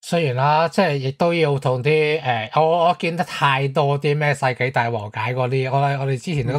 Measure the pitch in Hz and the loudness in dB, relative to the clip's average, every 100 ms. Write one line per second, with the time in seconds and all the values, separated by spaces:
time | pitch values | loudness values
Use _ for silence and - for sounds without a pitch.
0 | - 170 147 123 143 156 165 208 180 143 | -4 0 0 0 2 2 2 2 0 0
1 | 135 139 170 170 147 139 135 127 131 156 | -2 0 0 2 2 0 0 0 2 2
2 | 151 151 139 117 110 151 160 170 170 175 | 2 0 0 -2 0 0 2 4 2 2
3 | 175 170 156 - 143 135 139 151 139 143 | -2 -4 -4 0 2 2 0 0 0 0
4 | 147 147 147 143 131 123 127 131 117 113 | 0 0 0 0 0 0 -2 0 0 -2
5 | 104 110 113 127 127 135 131 139 143 139 | -6 -6 -4 -2 -2 -2 0 0 0 0
6 | 139 131 - 147 120 | -2 -4 -4 -4 -2